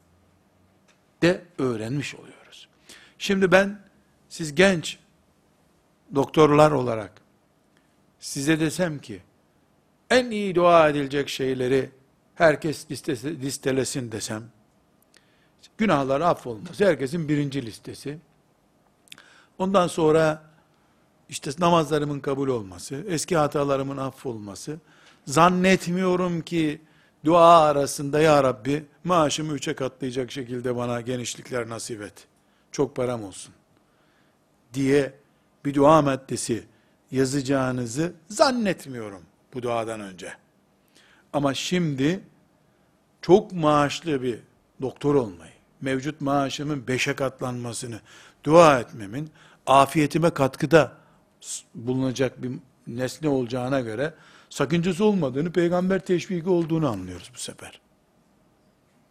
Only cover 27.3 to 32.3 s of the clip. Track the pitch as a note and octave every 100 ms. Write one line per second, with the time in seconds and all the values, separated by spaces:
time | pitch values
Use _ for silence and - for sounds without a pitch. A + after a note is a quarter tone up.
27.3 | F3 E3 E3+ D3+ C#3+ C#3 - C#3+ D3+ D#3
28.3 | D3 C3 A#2+ A2 D3 - _ E3+ F3+ D3
29.3 | C#3 D#3 C#3+ - D3 C3 - C3 B2 B2
30.3 | C#3 A#2 B2 B2 A#2+ A#2+ A#2+ A#2 B2+ A#2
31.3 | - - B2+ A2+ A2+ - A2 G#2 - -